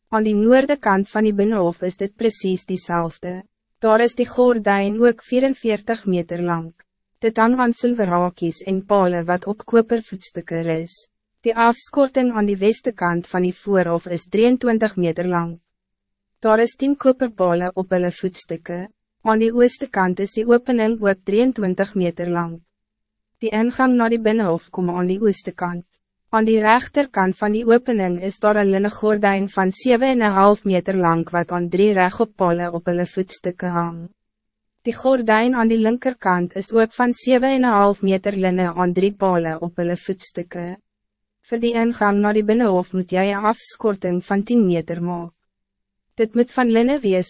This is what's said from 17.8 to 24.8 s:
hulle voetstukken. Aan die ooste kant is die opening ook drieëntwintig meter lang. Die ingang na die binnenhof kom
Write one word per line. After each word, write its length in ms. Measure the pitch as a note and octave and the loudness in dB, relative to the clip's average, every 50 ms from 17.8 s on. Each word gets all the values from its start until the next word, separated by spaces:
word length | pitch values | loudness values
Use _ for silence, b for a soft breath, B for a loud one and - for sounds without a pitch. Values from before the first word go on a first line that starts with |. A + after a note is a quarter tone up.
| F#3 - | -4 -2
hulle 160 | F#3+ F3+ F3+ F3 F3 | -2 -2 0 -2 -4
voetstukken. 720 | - - F#3 F#3 - - - - E3+ - - F3 F3 F#3 G#3+ _ _ _ _ _ _ - A3 | -6 -8 -8 -8 -10 -12 -12 -12 -12 -10 -10 -10 -10 -12 -14 _ _ _ _ _ _ -2 0
Aan 140 | A3 A3 | 2 2
die 80 | A3+ A3+ | 2 2
ooste 380 | A#3 A#3+ A#3+ B3 - - C#4 - | 4 4 2 2 2 -2 -10 -6
kant 300 | - G3+ F#3 F3+ F3+ G3 G3 | -2 0 0 0 0 -2 -6
is 80 | G3 - A3 | -4 -4 -2
die 80 | A3 A#3+ | 2 2
opening 460 | A#3+ A#3+ A#3+ - B3 A#3 A3 A3 A#3 A3 G#3 | 2 2 2 0 0 0 0 0 -2 0 0
ook 140 | G3 F#3+ F#3+ _ - | -2 -2 -2 _ -2
drieëntwintig 640 | G3 A3 B3 C4 - - G3+ F3+ F#3 F#3+ G3 G3 - G3 | 0 2 2 0 0 -2 -2 -2 -2 -2 -4 -4 -2 -2
meter 300 | F3+ E3+ E3+ - F3 F3 | -2 -2 -2 -4 -4 -4
lang. 220 | F3 F3 E3+ E3+ E3 E3 - _ _ _ _ _ _ _ _ _ _ _ _ _ _ _ - | -4 -4 -4 -6 -10 -14 -20 _ _ _ _ _ _ _ _ _ _ _ _ _ _ _ -6
Die 60 | A3 | -4
ingang 400 | G#3+ G#3+ A3+ A#3+ - - C4 C4 B3 A#3+ | -2 0 0 0 0 0 2 2 2 2
na 100 | A#3 A3+ | 2 0
die 120 | A#3 A#3 A3 | 0 0 0
binnenhof 460 | G#3+ G#3+ A3+ G#3+ F3+ E3 E3+ - _ | 0 0 0 0 0 -2 -4 -6 _
kom 160 | - F#3+ | -6 -4